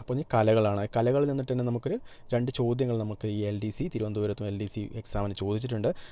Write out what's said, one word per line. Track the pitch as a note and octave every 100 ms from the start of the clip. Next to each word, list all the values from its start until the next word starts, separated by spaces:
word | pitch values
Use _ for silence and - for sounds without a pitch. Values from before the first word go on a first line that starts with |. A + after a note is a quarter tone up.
അപ്പോൾ | -
ഇനി | C3 -
കലകളാണ്. | A2+ A2 A2+ G#2 G2+ G#2 A#2
കലകളിൽ | A#2+ C#3 C#3+
നിന്നിട്ട് | C3+ B2+
തന്നെ | B2+
നമുക്കൊരു | B2 A#2+ - A#3+ - - -
രണ്ട് | A#2+ B2
ചോദ്യങ്ങൾ | - A#2+ B2 B2 A2+
നമുക്ക് | G#2+ G#2 A2
ഈ | G#2
എൽ | G#2 G#2
ഡി | G#2+
സി, | - F3
തിരുവനന്തപുരത്തും | A2+ G#2+ G#2 G#2 G2+ G#2
എൽ | G2
ഡി | G2+
സി | G#2+ G#2
എക്സാമിന് | A2 - G#2 G2+
ചോദിച്ചിട്ടുണ്ട്. | F#2+ G2 A2 B2 A2 A#2 F3+ -